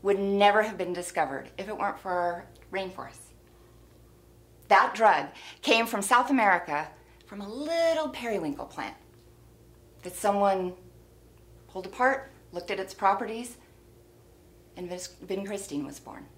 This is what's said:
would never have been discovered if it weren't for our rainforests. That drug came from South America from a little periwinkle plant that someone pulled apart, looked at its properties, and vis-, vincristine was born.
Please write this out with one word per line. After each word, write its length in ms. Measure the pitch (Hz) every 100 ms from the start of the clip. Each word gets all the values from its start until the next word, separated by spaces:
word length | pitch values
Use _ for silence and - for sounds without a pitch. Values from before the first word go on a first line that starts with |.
would 160 | 196 196
never 420 | 196 202 202 202
have 160 | 214 190
been 160 | 175
discovered 560 | 175 175 - 147 135 - -
if 100 | 196
it 120 | 208
weren't 200 | 202 -
for 120 | 190
our 360 | 180 175 170 - - -
rainforests. 600 | 190 190 185 - - - - - - - - - - - - - - - - -
That 260 | 196 -
drug 340 | 214 220 156 143 - - -
came 240 | - 226 226
from 160 | 214
South 260 | 202 247 269
America 600 | 269 208 175 - 147 160 - - -
from 160 | - 202
a 80 | 202
little 600 | 240 302 330 330 320 302
periwinkle 560 | - 240 202 160 139 -
plant 300 | - - - - - - - - - - - - -
that 120 | 180
someone 600 | - 208 202 202 190 180 180 - - - - - - - - -
pulled 180 | 185 190
apart, 440 | - 254 269 - - -
looked 180 | 175 -
at 80 | 190
its 140 | 190
properties, 640 | - 196 196 214 226 247 - - - - - - - - - - - - -
and 140 | 180
vis-, 240 | 180 - -
vincristine 640 | 185 190 196 202 - 143 139
was 120 | -
born. 280 | - - -